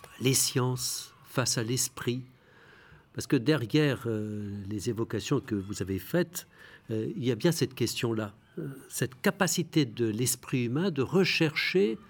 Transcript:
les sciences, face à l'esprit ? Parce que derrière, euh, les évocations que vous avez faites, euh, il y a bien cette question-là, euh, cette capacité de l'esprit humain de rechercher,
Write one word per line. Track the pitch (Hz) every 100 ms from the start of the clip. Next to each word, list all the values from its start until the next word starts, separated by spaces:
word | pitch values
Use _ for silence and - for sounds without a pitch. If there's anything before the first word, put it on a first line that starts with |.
| - -
les | 123
sciences, | 120 - 131 127 127 - - - - -
face | - 120 -
à |
l'esprit ? | 113 127 - - - 123 127 - _ - - - - - _
Parce | - -
que | 139
derrière, | 117 151 113 151 147 120 117
euh, | 110 107 104 101 101 98
les | 107 123
évocations | 107 113 110 - 135
que | - 104
vous | 95 101
avez | 95 95
faites, | - 170 170 - - - - - -
euh, | 110 123 190
il |
y | 123
a |
bien | 110 170
cette | 165 131
question-là, | - 113 - 117 113 104 - _ -
euh, | 151 - -
cette | - 120 -
capacité | 208 - 185 - - 160
de | 131 107 113
l'esprit | 107 123 - - 131 117
humain | 131 196
de | 139
rechercher, | 117 165 180 - 156 - - 180 208 220